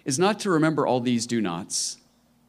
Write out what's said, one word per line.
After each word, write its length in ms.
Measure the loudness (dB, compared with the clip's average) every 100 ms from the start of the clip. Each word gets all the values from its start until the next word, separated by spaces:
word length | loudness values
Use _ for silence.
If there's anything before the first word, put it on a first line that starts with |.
| -6
is 140 | 0
not 220 | 2 0
to 80 | 0
remember 360 | 2 4 2 0
all 140 | 0
these 260 | 0 0 0
do 140 | -2
nots. 580 | -2 -4 -6 -6 -6 -8 _ _ _ _